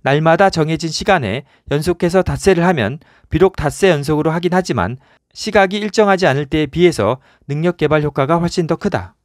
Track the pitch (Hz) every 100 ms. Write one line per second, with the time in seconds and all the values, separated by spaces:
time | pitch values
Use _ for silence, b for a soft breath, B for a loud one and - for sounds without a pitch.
0 | 139 151 160 170 196 170 151 160 165 151
1 | - 185 107 117 b b - 143 156 175
2 | 175 185 175 139 196 175 170 165 104 147
3 | b b b 160 185 - 151 - 196 151
4 | 143 151 160 165 175 185 180 123 90 127
5 | b b _ - - 208 196 208 208 220
6 | 208 190 175 135 139 156 147 156 175 147
7 | 104 131 b b - 147 170 175 151 156
8 | 147 147 135 170 170 - 160 165 202 123
9 | 90 _